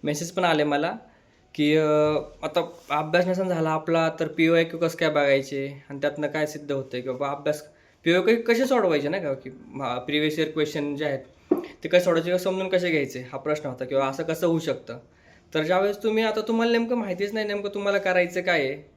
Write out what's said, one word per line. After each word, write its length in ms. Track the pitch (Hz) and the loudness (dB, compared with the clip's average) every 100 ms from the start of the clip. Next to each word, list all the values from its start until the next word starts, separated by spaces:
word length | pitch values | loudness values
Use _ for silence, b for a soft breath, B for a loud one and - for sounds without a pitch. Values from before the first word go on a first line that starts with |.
मेसेज 280 | 143 151 170 | -2 -4 -4
पण 120 | 185 | 0
आले 200 | 180 156 | 2 4
मला 320 | 147 143 160 226 - b b b b - | 2 2 0 -4 -14 b b b b 0
की, 220 | 147 151 | 4 4
अ, 100 | 156 151 151 151 - - | 4 4 4 2 -4 -8
आता 300 | 156 170 165 - - | -2 -2 -2 -8 -4
अभ्यास 380 | 147 156 170 180 | -2 0 2 2
नसेल 180 | 180 185 | 0 0
झाला 240 | 170 160 | 0 0
आपला, 400 | 156 156 165 160 160 | 0 2 2 2 0
तर 80 | 160 | -6
पीओआयक्यू 520 | 156 165 165 165 165 | 2 4 4 2 0
कसं 180 | 165 165 | -4 0
काय 120 | 160 | 0
बघायचे 760 | 147 143 139 135 139 139 139 - | 2 4 2 2 -6 -6 -10 -14
आणि 100 | 143 | -4
त्यातनं 260 | 143 143 147 | -4 -2 -4
काय 180 | 156 151 | -2 -4
सिद्ध 260 | 151 143 | -6 -6
होतंय 300 | 139 127 127 | -6 -4 -8
की 80 | 127 | -6
बाबा 200 | 127 139 | -4 -4
अभ्यास, 320 | 143 151 147 - b b b | -4 -4 -4 -6 b b b
पीओआयक्यू 320 | - 175 175 233 | 2 2 4 2
कसे 240 | 226 226 262 | 4 2 4
सोडवायचे 440 | 254 190 151 143 | 4 4 2 0
ना 80 | 185 | -2
का, 160 | 165 | -4
की, 160 | 131 - | -6 -8
हा, 500 | 123 - 135 131 123 | -18 -16 -8 -4 -4
प्रिव्हियस 400 | - 151 151 156 | -2 0 0 0
इयर 120 | 156 | -2
क्वेश्चन 440 | 156 151 160 143 143 | 0 -2 -2 -4 -4
जे 100 | 151 | -4
आहेत 480 | 139 - _ _ - B B | -4 -8 _ _ -2 B B
ते 40 | 160 | 2
कसे 160 | 180 | 4
सोडवायचे 220 | 180 165 165 | 4 2 2
किंवा 140 | 180 | 0
समजून 300 | 180 185 190 | 0 -2 0
कसे 200 | 185 175 | 0 2
घ्यायचे, 300 | 156 135 127 | 0 -2 -6
हा 180 | 127 135 | -10 -8
प्रश्न 320 | 151 151 151 | -4 -4 -4
होता 160 | 127 127 | -8 -2
किंवा 220 | 135 135 | 0 0
असं 160 | 135 | -2
कसं 240 | 160 160 175 | -4 0 2
होऊ 120 | 165 | 0
शकतं. 380 | 156 135 - 123 - b b b b | -2 -6 -8 -16 -16 b b b b
तर 100 | 156 | -4
ज्यावेळेस 340 | 156 185 202 202 | 0 2 2 0
तुम्ही, 200 | 220 220 | 0 2
आता 180 | 220 214 | 0 0
तुम्हाला 300 | 214 226 233 | -2 0 2
नेमकं 240 | 233 233 240 | 2 0 -2
माहितीच 380 | 208 180 202 | -4 -4 -4
नाही 140 | 220 208 | -4 -4
नेमकं 220 | 202 202 | -4 -4
तुम्हाला 280 | 202 202 202 | -4 0 0
करायचं 440 | 196 180 175 175 | 2 2 2 -2
काय 180 | 180 170 | 0 0
आहे 300 | 135 147 - | 0 -4 -12